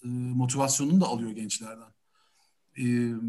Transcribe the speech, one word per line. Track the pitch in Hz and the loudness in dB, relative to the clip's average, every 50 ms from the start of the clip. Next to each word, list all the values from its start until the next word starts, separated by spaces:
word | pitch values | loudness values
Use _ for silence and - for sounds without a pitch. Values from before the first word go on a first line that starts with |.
| - | -10
e, | 123 | -6
motivasyonunu | 123 123 123 123 123 127 127 123 131 139 139 135 - - 143 143 175 190 | -6 -4 -4 -2 0 2 2 2 2 2 0 2 2 0 2 4 4 4
da | 180 | 4
alıyor | 127 123 113 117 110 | 4 2 -2 -4 -6
gençlerden. | 107 113 107 101 - - 110 110 113 113 - - _ _ _ _ _ _ _ _ _ _ _ _ _ _ _ _ _ 135 | -6 -8 -6 -6 -6 -6 -8 -10 -16 -16 -20 -20 _ _ _ _ _ _ _ _ _ _ _ _ _ _ _ _ _ -4
E, | 127 120 120 120 120 117 117 113 117 | 0 0 2 2 2 0 -2 -2 -4